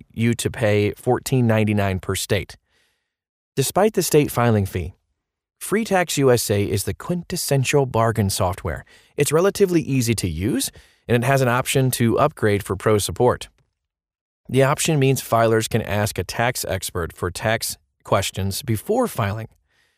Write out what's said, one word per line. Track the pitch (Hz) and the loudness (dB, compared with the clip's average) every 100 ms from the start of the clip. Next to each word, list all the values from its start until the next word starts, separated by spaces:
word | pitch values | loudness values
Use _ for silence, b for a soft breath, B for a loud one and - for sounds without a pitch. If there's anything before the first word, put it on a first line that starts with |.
| - | -6
you | - 117 | -2 0
to | 117 98 | 0 -4
pay | - 107 104 104 | -2 2 2 0
fourteen | - 123 123 - 131 117 | -2 0 0 2 0 2
ninety-nine | 110 107 104 101 92 | 2 2 0 0 -2
per | - 95 | -4 -6
state. | - 101 - - _ _ _ _ _ _ _ _ _ - | -2 -2 -4 -16 _ _ _ _ _ _ _ _ _ -4
Despite | 131 175 214 | -2 2 2
the | 214 | 0
state | 160 151 143 | 2 2 2
filing | 123 120 107 92 | 0 2 2 0
fee, | 95 85 - _ _ _ _ _ - | -6 -8 -12 _ _ _ _ _ -14
Free | - 208 | -4 -2
Tax | 220 190 170 - | 0 0 0 2
U | 135 | 4
S | 120 - | 4 2
A | 101 | 0
is | 101 101 - | 0 -2 -4
the | - | -8
quintessential | - 175 - 180 - 135 123 147 127 | -6 -6 -6 -6 0 0 2 0 2
bargain | 113 113 113 98 | 2 2 2 0
software. | - 92 92 90 69 - b b - | 0 -2 -2 -6 -8 -12 b b -2
It's | 143 | 0
relatively | 156 196 - 196 170 | 2 2 2 2 2
easy | - 135 117 110 | 0 0 0 0
to | 92 | -2
use, | 78 104 269 - b b b - | -2 -2 -2 -4 b b b 0
and | 120 | 0
it | 123 | 2
has | 135 | 2
an | 123 | 2
option | 123 - 135 131 | 0 0 0 0
to | - 117 - | 2 2 2
upgrade | 147 - 107 101 | 0 2 0 0
for | - 95 | -2 -2
pro | 113 107 | 2 2
support. | - 87 123 - - _ _ _ _ _ _ _ _ _ - | 0 0 0 0 -8 _ _ _ _ _ _ _ _ _ -4
The | 127 | 2
option | 135 151 - 151 | 2 2 0 2
means | 135 135 | 2 0
filers | - 113 113 113 110 | 0 2 4 2 0
can | 113 | -4
ask | - 104 104 - | -2 -2 -2 -4
a | |
tax | 90 - 120 - - | -6 -2 -2 -2 -6
expert | 92 - 87 80 | -6 -6 -6 -6
for | - 90 | -6 -8
tax | - 110 113 - - _ _ | -4 -2 -2 -4 -10 _ _
questions | - 101 - - 98 - | -2 -2 0 -4 -4 -4
before | - 107 - 233 226 | -4 -4 -2 -2 0
filing. | - 101 110 110 _ _ _ _ | -2 -4 -6 -12 _ _ _ _